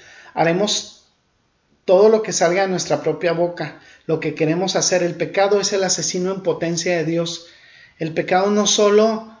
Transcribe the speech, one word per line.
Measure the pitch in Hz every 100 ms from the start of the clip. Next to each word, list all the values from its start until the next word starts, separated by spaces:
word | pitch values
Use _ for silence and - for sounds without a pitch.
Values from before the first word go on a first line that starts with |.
| - - -
"Haremos | - 160 175 208 - - - _ _ _ _ _ _ _ _ -
todo | 185 214
lo | 220
que | 214
salga | - 170 180
de | 190
nuestra | 180 - 143
propia | 165 151 180
boca, | 165 175 175 151 - - - -
lo | 156
que | 156 151
queremos | 156 165 185 180
hacer". | 160 185
El | 175 165
pecado | 165 - 196 202
es | 190
el | 202
asesino | 185 - 151 185 180
en | 190
potencia | 185 156 165 170 180 175
de | 160
Dios. | 170 170 - - - - - - -
El | 160
pecado | 160 160 185 196
no | 208 202
solo, | - 208 208 220 220 - -